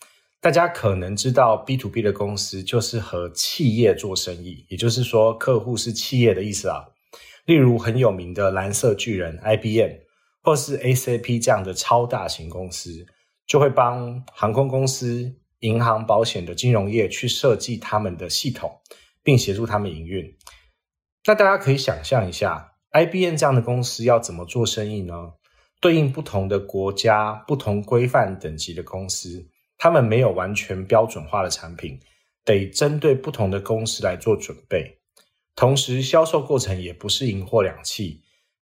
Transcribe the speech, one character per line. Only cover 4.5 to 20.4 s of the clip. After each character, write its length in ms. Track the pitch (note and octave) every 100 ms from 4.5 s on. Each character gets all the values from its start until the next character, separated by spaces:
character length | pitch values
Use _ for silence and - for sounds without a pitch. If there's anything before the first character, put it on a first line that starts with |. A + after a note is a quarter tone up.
| E2+ -
也 60 | F2+
就 100 | A#2
是 160 | A2+
说 320 | A#2+ A2+ A2 A2+
客 240 | - A#2+
户 160 | A2 A#2
是 160 | A#2
企 280 | A2+ - C3
业 120 | A#2
的 100 | F#2
意 80 | G#2
思 160 | G2 F#2
啊。 120 | D2 - _ _ - - -
例 100 | -
如 220 | E3 B2+ A#2
很 220 | A#2 A#2
有 120 | A#2+
名 220 | F#2 F2
的 180 | F#2 G2
蓝 220 | F#2+ G2
色 220 | G#2 B2
巨 240 | G2+ - G2
人 200 | E2+ E2
I 160 | G#2+ A2
B 200 | A#2 A2
M， 120 | F#2+ - _ _ _ _
或 140 | - D3+
是 200 | C3 C#3
S 360 | B2+ B2+ -
A 60 | A#2+
P 200 | A#2 A#2
这 120 | A2+
样 120 | G#2+
的 120 | F#2+
超 320 | F2+ - A#2 A#2+
大 200 | B2 F2
型 220 | - D#2+
公 240 | F2+ F#2
司， 320 | E2 F2 E2 F2+ _ _ _ -
就 140 | D3
会 80 | C#3+
帮 560 | B2+ B2 B2 A#2+ B2 B2+
航 180 | - G#2+
空 160 | A2+ C#3
公 220 | C3 C3+
司、 420 | - B2 A#2+ B2 - _ _
银 260 | A2+ A2+
行、 220 | A#2 A2 A2+
保 180 | G#2+
险 220 | A2+ G2 E2+
的 80 |
金 180 | F2 B2
融 180 | A2+ G2
业 160 | A2+ F#2+
去 220 | - B2
设 260 | - C#3
计 220 | G#2 - A2+
他 220 | - G#2+
们 180 | G#2 F2
的 140 | F2+
系 200 | - -
统， 300 | - D#2+ - _ - _ _
并 140 | - B2+
协 160 | -
助 140 | G2 A2+
他 120 | G#2
们 120 | G2+
营 120 | D#2+ D#2+
运。 280 | F#2+ D#2+ -